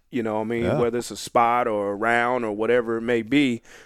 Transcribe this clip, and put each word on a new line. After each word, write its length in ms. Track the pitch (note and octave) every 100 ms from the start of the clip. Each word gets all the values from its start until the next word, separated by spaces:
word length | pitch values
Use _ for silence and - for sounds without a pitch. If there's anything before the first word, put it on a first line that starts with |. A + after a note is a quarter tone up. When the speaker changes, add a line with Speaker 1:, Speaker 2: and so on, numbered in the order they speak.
| _
Speaker 1:
you 140 | B2+
know 120 | A2 G#2+
what 60 |
I 40 | A2
mean? 180 | A#2
Speaker 2:
Yeah. 160 | A#2 A#2+
Speaker 1:
Whether 180 | A#2 A#2+
it's 140 | A#2
a 40 | G2+
spot 500 | - B2 A#2 A#2+ A#2+
or 240 | G#2+ G2+
a 40 | G2+
round 480 | A2+ A#2 A#2+ B2+
or 100 | A2+
whatever 440 | G#2 A2 B2 A2+ A2+
it 40 |
may 200 | A#2 A#2+
be. 400 | A2 C#3 C#3 A#2 - -